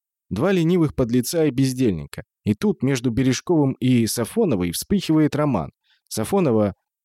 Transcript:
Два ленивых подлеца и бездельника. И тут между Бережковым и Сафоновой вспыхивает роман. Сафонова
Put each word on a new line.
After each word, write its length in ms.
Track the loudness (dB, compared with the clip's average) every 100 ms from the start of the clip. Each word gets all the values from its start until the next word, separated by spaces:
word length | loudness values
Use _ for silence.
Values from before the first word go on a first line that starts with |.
| _ _ -8
Два 220 | -2 0
ленивых 440 | 2 2 2 2 0
подлеца 500 | 0 0 0 0 0
и 60 |
бездельника. 720 | 2 0 0 0 -2 -6 -16 -18 _
И 100 | -4
тут 300 | 0 0 0
между 260 | -2 -2 -2
Бережковым 640 | 0 0 0 0 2 2 0
и 260 | 2 2 2
Сафоновой 640 | -2 -4 0 0 0 -2
вспыхивает 640 | -4 -4 -2 2 2 2 0
роман. 360 | -2 -2 -6 -12 _ _ -12
Сафонова 680 | -8 -2 0 2 2 2 -2 _ _